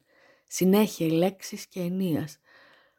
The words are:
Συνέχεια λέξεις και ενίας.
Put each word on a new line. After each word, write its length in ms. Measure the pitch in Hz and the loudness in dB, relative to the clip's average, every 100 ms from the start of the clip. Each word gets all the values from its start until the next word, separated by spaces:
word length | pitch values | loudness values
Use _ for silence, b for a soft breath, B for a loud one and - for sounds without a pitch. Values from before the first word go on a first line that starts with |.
| b b b b b | b b b b b
Συνέχεια 600 | - 185 202 214 - 160 | 0 4 4 2 0 0
λέξεις 600 | 160 185 196 - 202 - | 2 2 -2 -12 -14 -12
και 140 | 190 | -8
ενίας. 580 | 175 185 190 147 151 - b b b b b | -6 -2 -2 -2 -6 -12 b b b b b